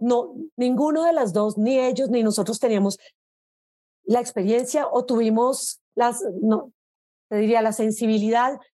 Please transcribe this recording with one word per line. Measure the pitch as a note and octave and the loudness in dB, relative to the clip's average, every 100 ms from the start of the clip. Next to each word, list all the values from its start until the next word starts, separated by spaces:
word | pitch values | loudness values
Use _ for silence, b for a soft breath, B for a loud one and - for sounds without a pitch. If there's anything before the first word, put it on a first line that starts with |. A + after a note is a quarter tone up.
no, | A#3+ A#3+ E4 C4+ D#4+ - | 0 0 -2 -8 -12 -4
ninguno | B3 B3+ D4+ D#4 | 0 2 2 2
de | E4+ | 2
las | E4 A3+ | 2 2
dos, | F#3 G#3+ G#3 | 0 0 0
ni | A3 C4 | 0 2
ellos | B3+ B3+ C4 | 0 0 0
ni | A#3+ | 0
nosotros | A3 G#3 G3 A3 | 0 0 -2 -2
teníamos | A#3+ G#3 G3 - B _ _ _ _ _ _ _ _ _ | 0 2 0 -2 B _ _ _ _ _ _ _ _ _
la | - A#3+ | -2 -2
experiencia | A#3+ G#3 F#3+ A#3 B3 D4+ C4+ | -2 -4 0 0 0 -2 0
o | A#3+ | -2
tuvimos | B3 A#3 A3+ A3 B3 C4+ - - _ | 0 0 2 2 2 -2 -6 -12 _
las, | - A#3+ A#3+ C#4+ F#3 | -2 0 0 -6 -2
no, | G#3+ A3 - _ _ _ _ _ - | 0 0 -2 _ _ _ _ _ -6
te | G#3 | -2
diría, | G#3+ A#3 | 2 2
la | A3 | 0
sensibilidad | G#3+ A3 G#3+ A3+ A3 G#3+ A#3 B3+ C#4 B | 0 -2 0 0 2 2 2 0 -2 B